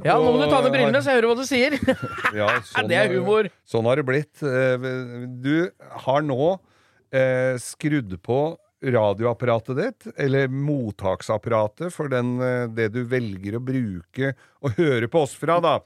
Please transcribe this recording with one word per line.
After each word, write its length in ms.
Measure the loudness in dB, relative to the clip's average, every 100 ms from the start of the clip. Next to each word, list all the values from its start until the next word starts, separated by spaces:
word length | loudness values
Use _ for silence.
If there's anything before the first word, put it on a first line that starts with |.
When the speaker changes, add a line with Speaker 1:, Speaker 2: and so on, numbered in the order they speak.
Speaker 1:
Ja, 140 | 2 4
nå 140 | 4
må 60 | 4
du 60 | 4
ta 140 | 2
ned 80 | 2
Speaker 2:
og 20 |
Speaker 1:
brillene, 280 | 2 2 2 2
så 60 |
jeg 80 | 2
hører 100 | 4
hva 60 | 0
du 80 | 0
sier. 300 | 2 2 2 0 0 -4
Speaker 2:
<laughs> 340 | -4 -4 0
Ja, 80 | 0 0 -2
sånn 220 | -4 0
Speaker 1:
<laughs> 20 |
Det 80 | 2
er 60 | 2
Speaker 2:
har, 80 |
Speaker 1:
humor. 360 | 2 2 2 0 _ -4
Speaker 2:
sånn 160 | 0 2
har 140 | 2
det 40 | 2
blitt. 340 | -2 -2 -6
Eh, 460 | -2 2 2 0 -2 -6 -8 -10 -12 -6 0
du 240 | 0 0 _ -18 -8 0
har 180 | 0 2
nå, 220 | 0 0 0 _ _ _ _ -4
eh, 400 | 0 2 2 0 -2
skrudd 540 | -8 -6 -2 -2 -2 -8 -2
på 140 | 0 0 -6 _ -8
radioapparatet 960 | 0 2 2 2 -2 0 0 0 -2 -4
ditt, 320 | -4 -6 -16 -4
eller 320 | 0 2 0
mottaksapparatet 1400 | -2 -2 -2 -4 -4 -4 -4 -2 -4 0 0 0 -4 -10
for 160 | -6 -4
den, 240 | -2 -2 -2
eh, 240 | -2 -2 -4
det 160 | -2 -2 -2
du 60 | -2
velger 540 | -2 -2 -6 -6 -6
å 20 |
bruke 720 | -4 -2 -2 -6 -10 -4 -4 -6 _ -8 -6
og 80 |
høre 320 | 0 2 2 2
på 160 | 0
oss 160 | 0 -2
fra, 220 | 0 2
da. 140 | 2 0